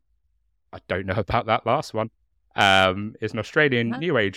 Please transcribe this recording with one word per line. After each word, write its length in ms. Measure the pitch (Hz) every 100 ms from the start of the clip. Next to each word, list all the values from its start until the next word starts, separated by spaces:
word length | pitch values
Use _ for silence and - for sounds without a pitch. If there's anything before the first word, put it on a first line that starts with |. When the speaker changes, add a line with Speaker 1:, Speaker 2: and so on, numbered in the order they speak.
| _ _ _ _ _ _ _
Speaker 1:
I 60 | 92 -
don't 180 | 90 95
know 80 |
<laughs> 20 | 101
about 300 | 98 120 107
that 200 | 113 113
last 260 | 139 -
one. 160 | 110 110 _ _ _ _ -
Um, 580 | 101 95 95 95 107 -
is 120 | 107
an 60 | 113
Australian 520 | 104 156 151 120 117
Speaker 2:
That 100 | 117
Speaker 1:
New 180 | 170 131
Age 180 | 101